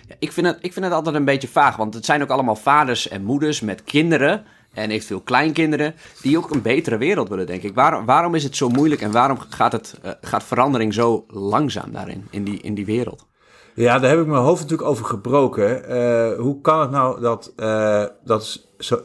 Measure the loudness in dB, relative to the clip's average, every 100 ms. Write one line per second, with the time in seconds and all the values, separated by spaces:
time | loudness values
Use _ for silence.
0 | -20 -12 -8 -2 0 -2 -6 -6 -2 -2
1 | 0 0 2 0 0 2 2 2 -4 -4
2 | -2 0 0 0 0 0 2 4 4 0
3 | -4 -6 -4 -2 -2 -2 -4 -8 -2 0
4 | 2 4 2 0 -6 _ _ -8 -6 -6
5 | -6 -8 0 2 2 2 0 0 -2 -6
6 | -18 -6 0 0 0 -2 0 0 0 0
7 | 0 0 -2 -4 -6 -6 -4 2 2 2
8 | 2 2 2 -2 -4 -2 0 2 2 0
9 | 0 2 2 0 -6 -2 0 0 -8 -14
10 | -14 -12 -6 -6 -2 0 2 2 0 2
11 | 2 0 -4 -8 -2 0 0 -4 -8 -10
12 | -10 -12 -12 -8 -6 -8 -8 -6 -2 -2
13 | -2 -8 _ _ _ -20 _ 0 4 4
14 | 4 4 4 2 4 2 0 -2 -2 -2
15 | -4 -6 0 2 2 2 0 0 -4 -2
16 | 2 2 0 0 -2 0 2 2 2 0
17 | 0 0 -2 -2 -6 -6 -2 0 2 2
18 | 0 -6 -2 -2 -2 -12 _ -16 -4 -4